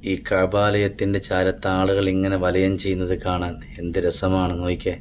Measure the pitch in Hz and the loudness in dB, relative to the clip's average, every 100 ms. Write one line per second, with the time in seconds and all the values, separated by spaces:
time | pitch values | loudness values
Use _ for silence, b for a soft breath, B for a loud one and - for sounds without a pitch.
0 | 95 92 - 98 92 101 104 104 101 - | -4 -4 0 0 2 2 2 2 0 0
1 | 98 101 - 92 92 95 98 92 95 98 | -2 -2 0 0 2 0 -2 2 2 2
2 | 95 95 95 95 90 92 95 95 98 92 | 2 2 2 2 2 4 2 2 -2 -2
3 | 90 92 92 90 87 82 - - 87 87 | 0 -2 -2 -2 -2 -6 -14 -10 -4 -2
4 | 87 - 95 95 90 87 90 90 92 90 | 0 0 2 2 0 -2 -2 -2 -4 -6